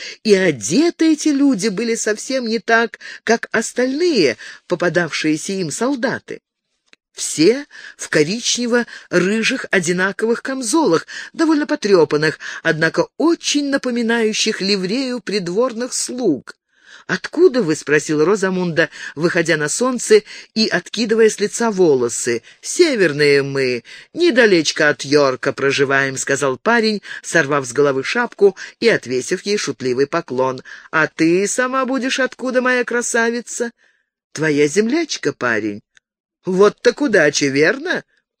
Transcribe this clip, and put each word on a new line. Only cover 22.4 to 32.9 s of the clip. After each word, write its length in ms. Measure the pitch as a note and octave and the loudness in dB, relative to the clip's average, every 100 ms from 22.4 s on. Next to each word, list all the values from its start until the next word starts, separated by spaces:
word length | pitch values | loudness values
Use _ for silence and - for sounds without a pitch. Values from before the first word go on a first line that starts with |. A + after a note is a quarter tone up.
| - - | -6 -16
"Северные 800 | - - E4+ A#3 E3 C#3+ D3 C#3+ | -4 2 2 4 0 2 4 4
мы, 400 | C#3 C#3 C3 A#2+ - - - | 2 -2 -2 -2 -8 -20 -14
недалечко 760 | - F4 A#3+ A3 F3 D3 - D3+ | 0 2 4 4 4 2 2 0
от 140 | C#3+ | 0
Йорка 480 | C3+ D3 C#3 B2+ C#3 | 0 2 2 0 -4
проживаем", — 640 | - C#3 B2+ C3+ C#3 C3+ C3 | -2 0 0 0 0 0 -4
сказал 400 | - C#3 C#3 B2+ | -4 -2 -2 -2
парень, 440 | A3 A#3 A3 G#3 - - | 0 0 0 -2 -8 -14
сорвав 440 | - E3+ C#3 D3 B2 | -2 0 2 -2 -2
с 80 | |
головы 300 | B2+ C#3+ C3+ | 0 0 0
шапку 520 | C3 A#3+ A#3+ - G3+ - - - | -2 -2 -4 2 2 2 -8 -2
и 80 | A3+ | 0
отвесив 540 | D#3+ A2+ B2+ - F#3 | 0 -2 -6 -4 -6
ей 160 | G3 G#3 | -2 -4
шутливый 500 | - C3+ B2+ B2 C#3 | -4 -4 -2 0 0
поклон. 560 | E3+ - B2+ C3 C3 - - - | -2 -2 -2 -2 -4 -10 -20 -4
"А 160 | D#3+ D#3 | -2 -2
ты 400 | - E3 F3+ G3+ | 0 2 2 0
сама 380 | - B3+ C4+ B3+ | -2 -2 -2 -2
будешь 340 | C4 B3+ C4+ | -2 -2 -2
откуда, 420 | B3+ - B3+ B3 | -4 -4 -4 0
моя 220 | B3 B3 | 0 0
красавица?" 840 | A#3+ | -2